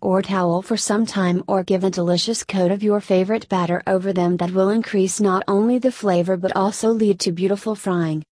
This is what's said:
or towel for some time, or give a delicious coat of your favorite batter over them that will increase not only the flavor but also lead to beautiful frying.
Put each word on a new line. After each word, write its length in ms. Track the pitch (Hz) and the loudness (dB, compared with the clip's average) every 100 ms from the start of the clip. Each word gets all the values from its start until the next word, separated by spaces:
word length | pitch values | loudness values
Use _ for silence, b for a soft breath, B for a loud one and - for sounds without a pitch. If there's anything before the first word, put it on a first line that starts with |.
or 180 | 196 190 | 0 0
towel 400 | 196 190 175 175 | 0 0 0 0
for 160 | 196 214 | -2 -2
some 300 | - 208 226 | 0 0 0
time, 360 | 196 180 180 - | 0 0 0 0
or 160 | 190 | 0
give 220 | 185 185 | 0 0
a 60 | 185 | 0
delicious 540 | 175 175 175 - 226 | 0 0 0 0 -4
coat 260 | - 190 180 | -4 0 2
of 120 | 202 | 2
your 180 | 208 208 | 0 0
favorite 480 | - 185 185 220 - | 2 0 2 -2 -2
batter 340 | 185 170 175 - | -2 0 -2 0
over 260 | 190 196 | 0 0
them 240 | 180 175 175 | 0 0 0
that 140 | 175 | 0
will 180 | 190 196 | 2 2
increase 540 | 220 - 202 190 - | 0 0 0 0 0
not 200 | 202 190 - | 0 0 0
only 300 | 202 226 247 | 2 2 2
the 120 | 254 | 0
flavor 460 | - 202 175 175 185 | -2 0 0 0 0
but 180 | 185 | -2
also 360 | 196 196 - 220 | 0 -2 0 0
lead 280 | 226 214 190 | 2 2 0
to 140 | 190 | -2
beautiful 420 | 170 190 202 220 | -2 -2 -2 -4
frying. 480 | 208 196 175 160 156 - | -6 -2 -2 -2 -4 -8